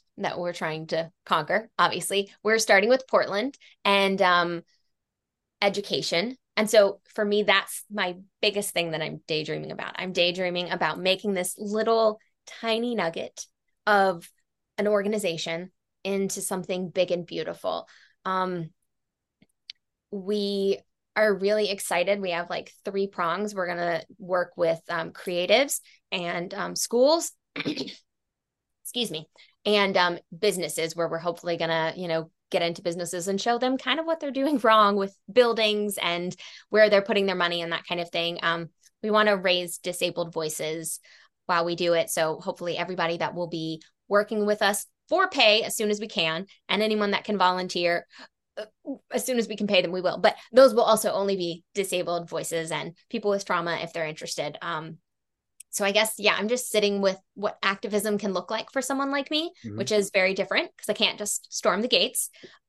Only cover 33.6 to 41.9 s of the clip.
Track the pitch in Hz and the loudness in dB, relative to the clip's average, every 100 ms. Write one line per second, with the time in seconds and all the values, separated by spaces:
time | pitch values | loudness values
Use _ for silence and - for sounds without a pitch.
33.6 | 254 262 262 285 330 320 285 262 277 269 | 0 -2 -2 -2 -2 -4 -4 -2 0 2
34.6 | 226 220 202 202 196 _ - 240 233 226 | 6 8 6 4 -2 _ 0 4 4 4
35.6 | 214 208 208 202 170 175 180 - - - | 2 2 -2 -2 -2 -2 -4 -8 -16 -20
36.6 | - 214 214 196 196 208 196 180 175 175 | 0 6 8 6 4 0 2 0 0 0
37.6 | 170 165 - 175 170 170 170 170 165 170 | -4 -6 -4 -6 -4 -2 -4 -2 -2 -2
38.6 | 165 _ _ _ 214 208 214 196 185 180 | -4 _ _ _ 0 4 4 4 2 2
39.6 | 175 - 180 175 180 175 165 165 156 - | 0 -6 -8 -4 -4 -2 -6 -4 -6 -4
40.6 | 156 160 160 - _ - _ _ - 170 | -6 -6 -8 -12 _ -20 _ _ -2 0
41.6 | 170 175 175 | 0 0 2